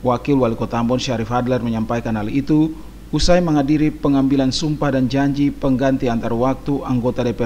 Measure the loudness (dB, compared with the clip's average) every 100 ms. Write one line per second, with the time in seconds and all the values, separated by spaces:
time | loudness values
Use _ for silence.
0 | 0 -2 0 2 2 0 -2 -2 0 0
1 | -2 -4 -2 -2 0 -2 0 -2 -2 -4
2 | -2 -4 -2 -4 0 2 2 -2 -14 -18
3 | -6 -2 4 4 4 2 2 2 2 0
4 | 0 2 4 2 2 0 -2 0 0 2
5 | 0 2 0 2 0 0 0 2 2 0
6 | 0 -2 -2 0 0 0 -2 -4 -2 -2
7 | 0 -2 -2 -2